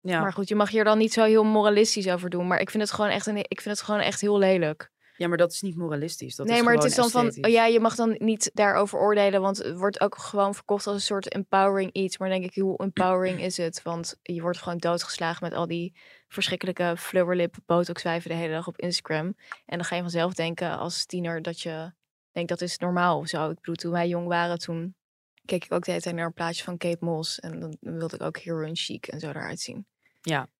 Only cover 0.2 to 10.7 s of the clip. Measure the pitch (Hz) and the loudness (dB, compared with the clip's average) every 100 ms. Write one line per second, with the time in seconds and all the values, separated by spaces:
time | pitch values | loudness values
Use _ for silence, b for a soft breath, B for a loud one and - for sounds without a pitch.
0.2 | 190 185 190 208 202 220 214 214 220 226 | 0 -2 -2 2 2 4 4 6 4 4
1.2 | 220 220 214 214 208 208 220 - 185 180 | 6 8 6 6 6 6 4 4 0 -2
2.2 | 180 175 180 185 - 220 208 - 208 - | -2 -2 0 0 0 -2 -2 0 0 0
3.2 | 220 208 - - - 208 - 208 - 202 | -2 -4 -4 -6 -6 -6 -2 0 0 0
4.2 | 208 208 190 190 156 151 - _ b b | 2 4 6 6 2 -2 -12 _ b b
5.2 | 175 170 175 - 196 165 170 147 160 - | -2 4 2 2 -6 -4 -4 -4 -4 -8
6.2 | 131 - 220 233 240 233 247 247 240 240 | -12 -6 0 4 6 6 4 4 4 4
7.2 | 233 - 220 226 226 233 226 220 226 220 | 2 2 4 6 6 6 4 2 0 2
8.2 | 220 220 - - 202 196 202 - 202 208 | 0 0 -2 4 4 4 2 2 4 6
9.2 | 202 196 196 196 - 170 196 202 202 - | 4 4 0 -2 -6 -2 -2 0 -2 -2
10.2 | - 208 196 202 - | -6 0 0 0 -2